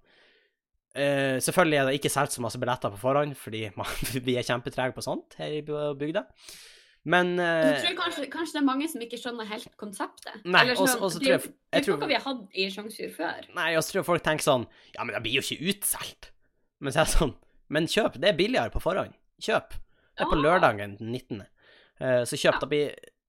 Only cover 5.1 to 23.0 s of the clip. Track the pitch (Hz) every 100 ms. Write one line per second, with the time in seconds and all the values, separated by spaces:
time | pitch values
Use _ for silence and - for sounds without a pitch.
5.1 | 170 - - 156 151 151 147 147 139 147
6.1 | 175 254 _ - - - - _ _ -
7.1 | 175 180 175 175 165 160 147 214 349 349
8.1 | 330 277 302 330 302 277 262 320 247 233
9.1 | 233 240 240 214 214 - _ 208 196 285
10.1 | - - - 170 180 247 247 185 151 190
11.1 | 160 269 170 - - _ 165 - 156 302
12.1 | 240 277 262 190 185 196 196 214 214 190
13.1 | - 165 - - - 165 160 156 196 170
14.1 | 170 - 156 - 131 110 - - - 117
15.1 | 104 113 131 - - 170 196 - - -
16.1 | - - - _ _ _ _ 139 131 156
17.1 | - 151 - _ _ _ 147 160 - 220
18.1 | - 143 160 214 254 113 - - 190 110
19.1 | - _ _ - - - - - _ _
20.1 | - 196 165 147 180 165 104 101 101 113
21.1 | 123 - 107 - _ _ - _ _ 131
22.1 | 123 120 143 180 - 131 147 143 -